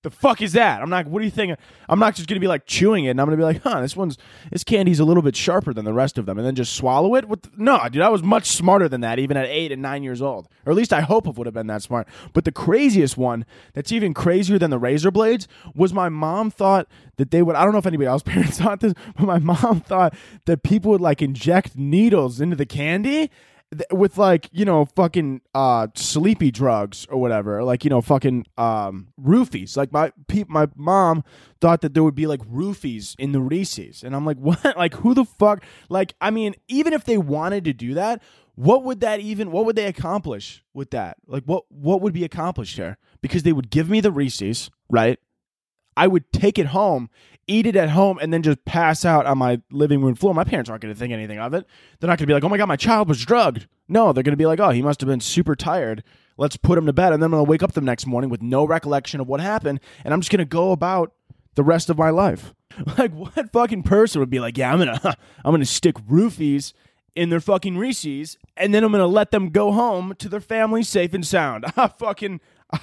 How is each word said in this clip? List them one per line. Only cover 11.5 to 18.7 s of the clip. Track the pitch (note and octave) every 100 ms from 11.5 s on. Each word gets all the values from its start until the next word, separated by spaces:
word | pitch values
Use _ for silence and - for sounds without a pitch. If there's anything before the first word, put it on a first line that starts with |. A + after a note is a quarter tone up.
been | A2 A2
that | G#2+
smart. | - A#2+ - - -
But | E3+
the | D#3+
craziest | - - A3 C#4+ G3 C3+ B2
one, | B2+ A#2 A#2 - _
that's | - -
even | A3+ G3+
crazier | D3 F3 F#3 F#3 G3+
than | E3+
the | B2+
razor | B2 D3 F3
blades, | G3 A3 A#3+ - - -
was | C#3+ F#3
my | F#3+ F3+
mom | D#3 D#3 F#3 A3
thought | - G3 G3 - - - -
that | C#3
they | E3
would, | E3+ D3+
I |
don't | F#3+
know | G#3+
if | F#3
anybody | D#3+ C3
else's | C3+
<laughs> | -
parents | F#3 D#3 -
thought | F#3+